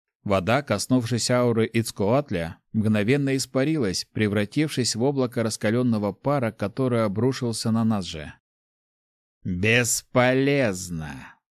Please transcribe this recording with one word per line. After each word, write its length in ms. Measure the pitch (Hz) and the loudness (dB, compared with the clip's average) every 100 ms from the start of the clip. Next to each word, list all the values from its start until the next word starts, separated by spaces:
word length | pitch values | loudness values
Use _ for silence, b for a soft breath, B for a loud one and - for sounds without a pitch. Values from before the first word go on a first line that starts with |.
| _ _ | _ _
Вода, 380 | 104 95 90 127 | 0 2 4 2
коснувшись 680 | 143 101 - 131 117 120 - | 2 -2 2 0 2 -2 0
ауры 360 | 123 123 113 110 | 2 2 2 2
Ицкоатля, 840 | 117 110 - 98 135 143 90 82 - _ | 0 -2 -2 0 0 0 -4 -4 -10 _
мгновенно 640 | 110 107 107 101 143 135 135 | 0 2 2 2 2 0 -2
испарилась, 720 | 120 131 139 160 107 85 - | -2 -2 0 0 0 -2 -4
превратившись 800 | - 107 104 104 143 156 - 117 107 | -2 0 0 -2 -2 -2 -2 -2 0
в 60 | |
облако 400 | 131 135 127 - | -2 0 -2 -2
раскалённого 680 | 110 - 107 117 123 110 101 | -4 -2 0 2 2 2 0
пара, 400 | 95 139 143 117 | -2 -2 -2 -2
который 540 | - 98 113 131 120 110 | -4 -6 -2 0 0 0
обрушился 680 | 98 127 131 120 110 117 | 0 0 0 -4 -4 0
на 120 | 113 | 2
нас 220 | 113 107 85 | 2 0 -4
же. 280 | 82 78 - _ _ _ _ _ _ _ _ _ _ | -10 -12 -16 _ _ _ _ _ _ _ _ _ _
«Бесполезно!» — 2000 | 101 90 107 120 117 - - 123 123 131 139 143 120 90 90 82 76 67 - - _ | -8 -2 2 2 2 -2 -2 2 2 2 2 2 0 -2 -8 -8 -10 -12 -18 -20 _